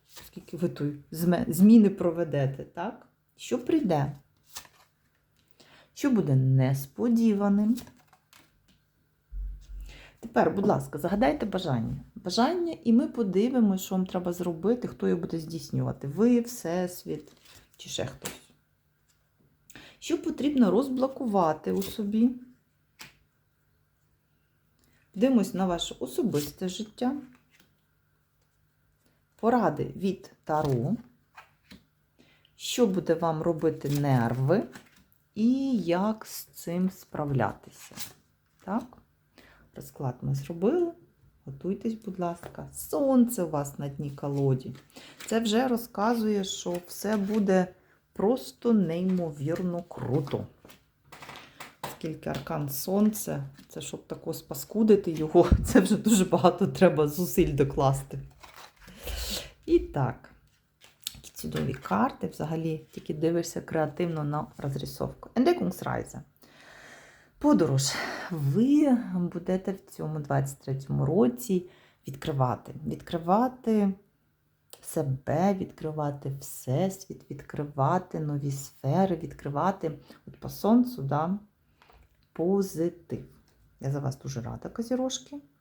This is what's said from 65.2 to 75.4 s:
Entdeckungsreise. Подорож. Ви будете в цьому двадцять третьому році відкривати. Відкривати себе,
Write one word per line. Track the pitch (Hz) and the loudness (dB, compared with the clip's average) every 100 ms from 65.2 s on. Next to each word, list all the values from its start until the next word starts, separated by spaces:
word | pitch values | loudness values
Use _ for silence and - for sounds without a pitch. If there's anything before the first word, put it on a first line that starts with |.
| - 226 | -4 0
Entdeckungsreise. | 294 349 180 - - 120 - 131 - _ - - - - - - - - _ _ | 2 2 -2 -4 -4 -4 -6 -12 -18 _ -20 -20 -20 -20 -20 -20 -20 -20 _ _
Подорож. | 294 196 151 135 135 - - - - | 4 4 4 2 0 -4 -6 -8 -8
Ви | 165 139 180 262 294 294 240 196 180 | -4 0 2 4 4 6 4 2 -2
будете | 175 180 175 185 196 | -2 -4 -2 -2 -2
в | 190 - | -8 -12
цьому | - 156 156 | -10 -8 -6
двадцять | 147 139 139 - | -2 0 0 -6
третьому | - 135 - 143 139 | -8 -6 -4 0 2
році | 180 247 240 - 180 - - _ _ - | 4 4 2 -2 -2 -2 -12 _ _ -14
відкривати. | 135 156 139 127 113 - 131 151 | -8 -4 0 0 -2 -8 -12 -8
Відкривати | - - 170 170 202 254 247 220 214 202 190 _ _ _ _ _ _ _ - | -8 -6 -6 2 2 2 -2 0 2 2 0 _ _ _ _ _ _ _ -20
себе, | - 165 143 131 - 147 | -8 -4 -2 -4 -2 0